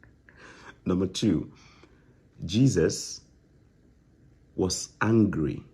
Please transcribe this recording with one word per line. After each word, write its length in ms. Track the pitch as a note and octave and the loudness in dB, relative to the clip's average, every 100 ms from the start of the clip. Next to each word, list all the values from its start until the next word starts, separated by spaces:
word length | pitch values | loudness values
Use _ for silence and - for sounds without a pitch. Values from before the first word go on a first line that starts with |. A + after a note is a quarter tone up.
<laughs> 800 | - _ - - - - - - | -20 _ -20 -20 -20 -20 -20 -12
Number 220 | - F#2 F#2+ | -2 -2 -2
two, 440 | - A2+ D#2+ - - - - - _ _ _ _ - | -2 0 0 -2 -16 -20 -20 -20 _ _ _ _ -14
Jesus 760 | E2+ G2+ C3+ F#2+ E2+ - - - - _ _ _ _ _ _ _ _ _ - _ _ | -4 2 2 4 0 -2 -10 -16 -20 _ _ _ _ _ _ _ _ _ -20 _ _
was 340 | - F#2 F#2 - _ | -4 -2 -2 -10 _
angry 640 | G#2+ A2+ G2+ E2+ D2 - - | 2 4 4 2 -4 -6 -12